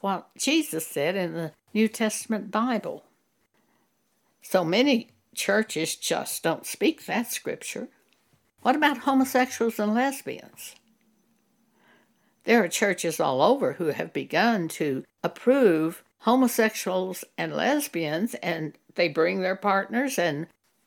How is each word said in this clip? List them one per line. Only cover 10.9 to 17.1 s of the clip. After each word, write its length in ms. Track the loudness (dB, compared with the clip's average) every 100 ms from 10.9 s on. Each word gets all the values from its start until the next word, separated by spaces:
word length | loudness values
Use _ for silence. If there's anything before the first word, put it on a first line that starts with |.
| _ _ _ _ _ _ _ _ _ _ _ _ _ _ _
There 200 | 4 4
are 40 | 4
churches 520 | 0 0 0 -2 0
all 220 | 0 4
over 320 | 4 4 0
who 140 | -2 -4
have 240 | -2 -4
begun 560 | -6 -2 2 2 2 -2
to 360 | -2 -2 -2 -8 -6
approve 800 | -6 0 2 6 6 6 0 -4 _ _
homosexuals 1040 | 2 4 4 2 0 0 -2 -2 -4